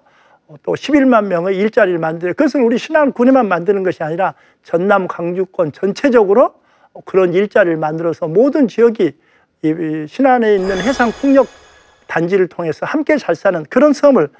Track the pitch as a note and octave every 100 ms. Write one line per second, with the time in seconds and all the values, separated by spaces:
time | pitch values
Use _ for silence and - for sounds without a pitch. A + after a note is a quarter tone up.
0 | _ _ _ _ _ D#3 - E3+ - C#4+
1 | C4+ A#3 G#3 F3 F3+ F#3+ G#3+ A3+ G3 F3
2 | D#3+ E3 F3 E3+ D4 D4 A#3 A#3+ - D#4
3 | C#4+ - B3 C4+ A3 F3 F3 G3+ F#3 D#3
4 | D#3 E3+ F#3 - _ _ _ E3+ F#3+ G3+
5 | F3+ - F3 F3+ F#3 - E3 - F#3+ G3
6 | C#4+ A#3+ G3 G3+ D#4+ - _ _ _ -
7 | - F#3+ F#3 E3+ G#3 A3 F3+ D#3+ D#3 D#3+
8 | E3+ D3 E3 E3+ C#4 D#4 A#3+ - A#3 A3
9 | F3 - _ _ _ _ D#3 D#3+ D#3+ D#3
10 | D3+ - C4+ B3 A3 G#3 F#3 F#3+ F#3+ C4
11 | A#3+ - C#4 C4+ B3+ - _ _ _ _
12 | _ D#3+ E3 G3 F3+ - E3+ D3 - D4+
13 | D4 D4+ - F3 G3 F3+ A2+ B3+ D4 C#4
14 | C#4+ B3 D3 -